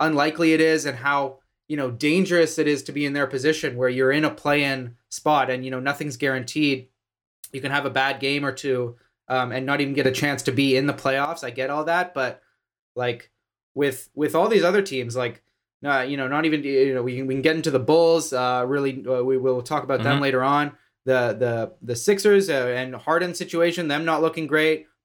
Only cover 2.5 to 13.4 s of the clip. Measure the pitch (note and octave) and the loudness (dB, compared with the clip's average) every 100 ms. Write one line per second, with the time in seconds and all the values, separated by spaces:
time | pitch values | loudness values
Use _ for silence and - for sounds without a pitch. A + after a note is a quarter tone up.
2.5 | - D3 C#3+ - C#3 C#3+ C#3+ C3+ C3+ C#3 | 2 0 0 -4 -4 -2 -2 -2 0 0
3.5 | D#3 D3 A#2+ B2+ B2+ C3 D3 D#3 D3+ D3 | 0 -2 -2 0 2 2 2 0 -2 0
4.5 | D3 C#3 C3+ B2 A#2+ - - D#3 D3 B2+ | 0 0 -2 -8 -16 -16 -4 0 2 2
5.5 | B2+ C3 B2+ C3+ C#3+ D3+ A#2+ C#3+ C3 B2 | -2 -4 -4 -4 -4 -6 -4 -2 -2 -4
6.5 | D3+ D3 C3 - _ _ _ _ _ - | -2 0 -2 -6 _ _ _ _ _ -16
7.5 | C3+ C#3 C#3+ C#3 C3 C3+ C3 C3+ C#3+ C#3 | -10 -4 -2 -2 0 -2 -2 -2 -2 -4
8.5 | C3 C#3 B2+ A#2+ A#2+ _ _ - B2+ B2 | -4 -2 -2 -4 -8 _ _ -4 -2 -2
9.5 | B2 C3 C#3+ C#3 C#3+ C3 B2+ D3 C3+ - | -4 -2 -2 0 0 0 0 -2 -2 -2
10.5 | B2 C#3 C3 C#3+ C#3+ C3+ C3+ D3 E3 B2+ | 0 2 2 0 -2 -2 -2 -2 -4 -8
11.5 | A#2 C3 C#3+ D3+ E3+ F3+ D3 C3 - _ | -6 -4 -2 0 0 -2 -2 -4 -6 _
12.5 | _ _ _ _ B2 B2 A#2+ - _ | _ _ _ _ -6 -4 -4 -10 _